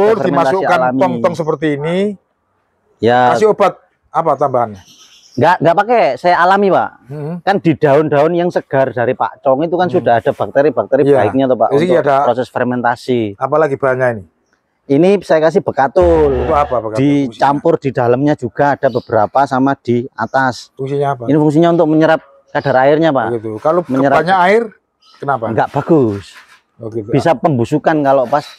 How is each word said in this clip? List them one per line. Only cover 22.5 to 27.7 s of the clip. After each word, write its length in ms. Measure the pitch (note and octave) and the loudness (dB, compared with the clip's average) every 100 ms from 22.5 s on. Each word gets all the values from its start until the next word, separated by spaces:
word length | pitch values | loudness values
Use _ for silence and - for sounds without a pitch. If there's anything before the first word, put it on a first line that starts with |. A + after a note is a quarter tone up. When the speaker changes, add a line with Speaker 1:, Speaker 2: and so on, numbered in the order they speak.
| D3 C#3+ B2+ C3+ | -6 -2 2 2
Speaker 1:
airnya, 240 | D3+ E3 | 2 2
Pak. 160 | C3 A2 | 0 -2
Speaker 2:
Oh, 80 | |
gitu. 160 | A#2 A2 G#2+ | -4 -8 -6
Kalau 240 | D3 F3 | -2 -2
Speaker 1:
Menyerap 320 | E3 C3 C#3 C#3+ | -2 -2 0 0
Speaker 2:
banyak 220 | D#3+ F#3+ | 2 2
air, 220 | F3+ G#3+ A3+ - _ _ _ _ | 2 2 -2 -10 _ _ _ _
kenapa? 320 | C#3+ B2+ A2 | -6 -4 -4
Speaker 1:
Nggak 180 | A2+ B2 | -2 -2
bagus. 640 | D3 - D#3+ A#2 G2+ - - - _ _ _ | -4 0 2 2 -2 -10 -20 -20 _ _ _
Speaker 2:
Oh, 80 | A2+ | -12
gitu. 220 | A2+ G#2 | -10 -4
Speaker 1:
Bisa 240 | C#3 E3 | 0 0
pembusukan 640 | C#3 F3 B2+ A2+ | 0 0 0 -2